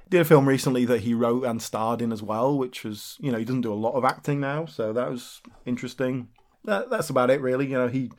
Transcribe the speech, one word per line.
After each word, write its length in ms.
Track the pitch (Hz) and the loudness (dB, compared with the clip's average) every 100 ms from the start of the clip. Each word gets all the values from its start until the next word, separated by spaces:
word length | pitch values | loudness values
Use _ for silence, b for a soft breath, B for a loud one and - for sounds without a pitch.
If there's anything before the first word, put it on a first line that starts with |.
| - | 0
Did 120 | 175 | 2
a 40 | 160 | 6
film 220 | 156 135 | 6 8
recently 380 | 135 143 127 123 | 4 2 2 2
that 160 | 120 | 2
he 120 | 104 | 2
wrote 300 | 117 120 123 | 2 2 2
and 180 | 127 113 | 0 -4
starred 400 | - 107 113 117 | -4 -4 -2 -2
in 100 | 117 | -2
as 120 | 110 | -4
well, 340 | 104 107 127 143 | -4 0 0 0
which 260 | 127 - | -2 -6
was, 340 | 113 107 - - | -10 -10 -12 -8
you 120 | 143 | -4
know, 60 | 117 | -2
he 80 | 110 | -2
doesn't 160 | 131 | -2
do 120 | 117 | -2
a 20 | 104 | -2
lot 180 | 113 | -2
of 100 | 131 | 0
acting 360 | 127 - - 143 | 0 -2 -4 -2
now, 260 | 139 147 165 | -2 -4 -6
so 280 | - 110 | -6 -4
that 160 | 113 131 | -2 -4
was 300 | 123 - - - - - | -6 -12 -20 -20 -16 -8
interesting. 640 | 123 123 - 131 131 117 _ _ _ - | -6 -6 -4 -4 -4 -8 _ _ _ -4
That, 240 | 202 262 | -4 -2
that's 200 | 226 - | -4 0
about 200 | 131 123 | 2 4
it, 100 | 135 | 4
really. 260 | 127 127 139 | 2 0 0
You 100 | 135 | 0
know, 100 | 123 | 0
he, 240 | 127 123 | -2 -4